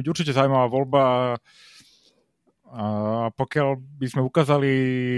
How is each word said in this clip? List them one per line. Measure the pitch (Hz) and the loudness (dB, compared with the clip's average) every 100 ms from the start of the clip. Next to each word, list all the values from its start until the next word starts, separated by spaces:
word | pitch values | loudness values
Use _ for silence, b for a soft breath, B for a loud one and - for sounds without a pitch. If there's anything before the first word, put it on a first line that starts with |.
byť | 131 | -2
určite | 160 151 | -2 0
zaujímavá | 135 139 131 123 | 2 2 4 2
voľba. | 131 135 139 131 123 127 120 b b b b b b b b _ _ _ _ - | 0 0 2 4 2 0 -4 b b b b b b b b _ _ _ _ -16
A | 123 107 104 107 117 117 | -6 -4 -2 -2 -2 -2
pokiaľ | - 131 151 139 135 | -4 -4 -2 -2 -2
by | 135 147 127 | -8 -8 -4
sme | 135 127 | -2 0
ukázali | 165 143 143 139 131 131 127 127 | 0 2 2 2 2 0 -2 -2